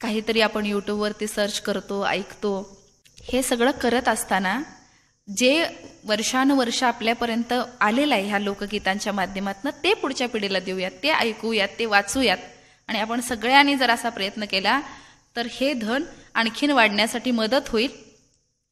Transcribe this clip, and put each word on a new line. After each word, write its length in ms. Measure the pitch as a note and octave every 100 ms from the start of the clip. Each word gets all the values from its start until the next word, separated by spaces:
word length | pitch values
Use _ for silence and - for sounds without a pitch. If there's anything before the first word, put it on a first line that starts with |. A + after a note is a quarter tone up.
काहीतरी 400 | A3 G#3+ G#3+ A3
आपण 240 | G#3+ G#3+ G#3
YouTube-वरती 640 | G3+ G3+ G#3 G#3 G#3 G#3
सर्च 340 | - G#3 -
करतो, 440 | - G3 F#3 G3+ G3
ऐकतो. 760 | F3 G3+ - G#3 G3 G#3 - _ _ _ - -
हे 100 | B3
सगळं 280 | C4 A#3+ A#3
करत 360 | A#3+ A#3+ A#3+ B3+
असताना 540 | A3+ - G3 F#3+ A3+ D#4+ - _ _ _ _ - G3
जे 320 | B3+ D4+ E4 - - - G#3
वर्षानुवर्ष 760 | G#3+ A3 B3+ C4+ C#4 A#3+ -
आपल्यापर्यंत 680 | B3+ A#3 A3 A#3+ A#3 A3+ A#3 B3 - -
आलेलं 340 | G#3+ A#3 D4
आहे 140 | A3+ G3+
ह्या 120 | G#3
लोकगीतांच्या 720 | G3+ G3+ G3+ G#3 F#3+ G3+ G#3
माध्यमातनं, 580 | G3+ F#3+ F#3+ G3 G3 C#4 D4+
ते 100 | E4+
पुढच्या 360 | A4 F#4 - B3
पिढीला 300 | A3 G3 F#3+
देऊयात, 320 | F#3 F#3 F#3 F#3
ते 60 | C#4+
ऐकूयात, 580 | D#4 A#3 A3 A3+ A3 G3 -
ते 60 | A#3
वाचूयात. 520 | G3+ G3+ C4+ A#3+ F3+ - - - _ -
आणि 120 | G#3+
आपण 200 | A3 A#3
सगळ्यांनी 560 | A#3+ A#3+ A3+ C4+ C#4+ C#4
जर 140 | B3
असा 200 | A#3 A#3+
प्रयत्न 360 | A3+ F#3+ G#3+ G#3
केला 360 | F#3+ G3 G#3+ - - - - _ A#3+
तर 120 | A#3
हे 220 | - C4+
धन 300 | C4+ G#3+ C4 E4+ - -
आणखीन 380 | - A3+ - D4
वाढण्यासाठी 600 | C4+ G#3+ G#3 A3+ A#3+ B3
मदत 380 | A#3 A3 C4+ C#4+
होईल. 200 | A3 B3+ - - - _ _ _ _ _